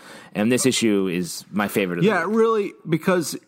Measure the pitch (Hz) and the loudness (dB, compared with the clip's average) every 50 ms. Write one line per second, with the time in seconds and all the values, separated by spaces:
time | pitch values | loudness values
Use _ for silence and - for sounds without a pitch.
0 | - - - - - - - - 104 113 127 120 - 131 120 - 117 113 104 98 | -20 -20 -20 -20 -20 -10 -4 -2 0 2 2 2 2 2 2 2 2 2 2 2
1 | 95 95 82 90 90 82 - - - - - 101 104 101 - 113 101 90 87 85 | 2 0 -2 -2 -4 -4 -8 -12 -14 -8 -4 -2 -2 0 0 0 0 0 0 0
2 | 82 214 214 180 165 185 214 226 220 226 226 214 202 - - - - - 156 156 | 2 2 2 0 -2 0 0 2 2 2 2 0 -2 -4 -6 -12 -4 -4 -4 -2
3 | - - 185 180 156 - - - - | 0 0 0 0 0 -2 -8 -10 -14